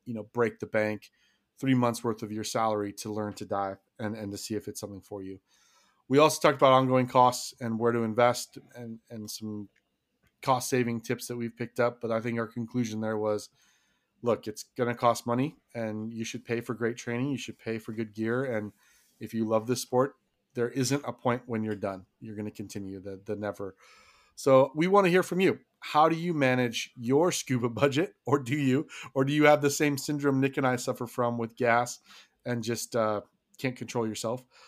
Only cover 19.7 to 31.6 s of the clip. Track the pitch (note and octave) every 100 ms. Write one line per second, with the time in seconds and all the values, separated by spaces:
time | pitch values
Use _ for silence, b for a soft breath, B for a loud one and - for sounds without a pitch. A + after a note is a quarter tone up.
19.7 | B2 - B2+ C#3+ - _ _ _ B2 A#2+
20.7 | C3+ B2+ C#3+ B2 A#2+ B2+ B2 - A2+ A2
21.7 | G2+ G2 F#2+ F#2+ _ A2+ G#2 G#2 - G2+
22.7 | G#2 G2 G2 G2 F#2+ G2 G#2 G2+ G2 G2
23.7 | - b b b b b - C#3 C3 C#3
24.7 | D3+ F3+ G3+ F#3+ F3+ F3 F3+ F#3 G#2+ _
25.7 | _ - D3+ D#3+ D#3+ E3+ D#3 C3 B2+ B2
26.7 | A2+ - - A#2 C#3 F3 - - B2+ A#2+
27.7 | A2+ C#3+ C3+ G3 _ - C#3 A#2+ D3 C3+
28.7 | B2+ D#3+ B B C3+ C3+ D3+ D3 D3 C#3+
29.7 | - D3 C#3 - D3 C#3+ C3+ C3+ C3+ C3
30.7 | B2 C3 A#2+ A#2 - A#2+ A#2+ A#2 -